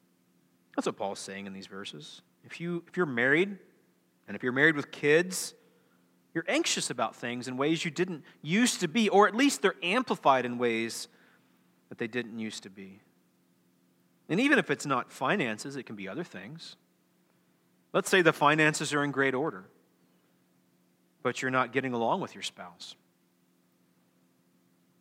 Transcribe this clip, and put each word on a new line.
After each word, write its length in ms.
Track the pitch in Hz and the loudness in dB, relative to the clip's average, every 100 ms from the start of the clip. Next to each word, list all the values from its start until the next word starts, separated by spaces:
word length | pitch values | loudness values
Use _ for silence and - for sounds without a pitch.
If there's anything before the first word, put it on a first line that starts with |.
| _ _ _ _ _ _ _ - | _ _ _ _ _ _ _ -6
That's 100 | 226 | -4
what 100 | 113 | -4
Paul's 240 | 98 98 | -6 -6
saying 260 | - 98 98 | -10 -10 -12
in 80 | |
these 120 | 95 92 | -12 -14
verses. 540 | 98 101 151 156 - _ _ | -14 -14 -14 -18 -20 _ _
If 160 | 123 - | -20 -12
you, 240 | 170 175 170 | -8 -8 -6
if 100 | - | -2
you're 80 | 175 | -2
married, 520 | 120 123 147 202 196 - _ _ _ _ _ _ | 2 4 4 2 -4 -18 _ _ _ _ _ _
and 80 | 104 | -6
if 60 | |
you're 100 | 127 | -4
married 240 | 127 156 151 | 4 4 4
with 140 | 135 | -4
kids, 640 | - 147 156 180 180 - - _ _ _ _ _ _ _ | -4 4 4 4 -4 -8 -12 _ _ _ _ _ _ _
you're 100 | 165 165 | -8 -2
anxious 420 | 254 339 - - | -2 0 -2 -4
about 260 | 123 113 - | -2 -4 -2
things 320 | 120 123 120 | -6 -6 -8
in 80 | 127 | -2
ways 260 | 143 165 | 0 0
you 80 | - | -2
didn't 340 | 143 185 160 - - | -4 -4 -4 -12 -14
used 380 | 147 190 240 - | -2 2 2 2
to 80 | 175 | -2
be, 200 | 160 214 | 2 4
or 180 | 175 202 | 6 6
at 80 | |
least 280 | 208 285 - | 6 2 4
they're 120 | 190 - | 0 0
amplified 640 | 170 214 254 214 151 135 | -2 -2 0 0 4 4
in 140 | 123 120 | 2 0
ways 500 | 123 113 113 - - _ _ _ _ _ _ _ _ | 0 2 -2 -6 -14 _ _ _ _ _ _ _ _
that 80 | - | -10
they 100 | 117 | -6
didn't 320 | 123 117 113 | -6 -8 -8
used 240 | 110 - | -8 -10
to 60 | 104 | -16
be. 300 | 95 95 98 _ _ _ _ _ _ _ _ _ _ _ _ _ | -18 -20 -20 _ _ _ _ _ _ _ _ _ _ _ _ _
And 100 | 160 | 0
even 200 | 277 277 | 4 4
if 120 | 175 | 2
it's 140 | 143 147 | -2 0
not 240 | 135 - | -2 -2
finances, 640 | - 135 196 131 107 143 135 | -4 -2 0 0 -4 -8 -12
it 80 | |
can 120 | 117 104 | -12 -12
be 120 | 95 | -10
other 160 | 110 | -10
things. 520 | 170 - 98 160 - - _ _ _ _ _ _ _ _ _ _ _ | -10 -12 -16 -16 -18 -20 _ _ _ _ _ _ _ _ _ _ _
Let's 160 | 175 196 | -2 4
say 100 | 196 | 6
the 140 | 165 | 6
finances 580 | 147 147 156 156 156 147 | 6 4 6 4 2 -2
are 100 | 143 | -2
in 100 | 143 | -2
great 220 | 131 135 | 0 0
order, 300 | 127 156 95 98 _ _ _ _ _ _ _ _ _ _ _ _ _ _ _ | 0 -4 -6 -18 _ _ _ _ _ _ _ _ _ _ _ _ _ _ _
but 180 | 127 120 | -4 -2
you're 100 | 131 | -2
not 220 | 131 123 | 0 0
getting 220 | 127 131 | -2 -2
along 260 | 120 117 180 | -2 0 0
with 140 | 165 | -4
your 80 | - | -8
spouse. 540 | - - 90 90 - - _ _ _ _ _ _ _ _ _ _ _ _ _ _ _ _ _ _ _ _ | -12 -12 -20 -18 -20 -20 _ _ _ _ _ _ _ _ _ _ _ _ _ _ _ _ _ _ _ _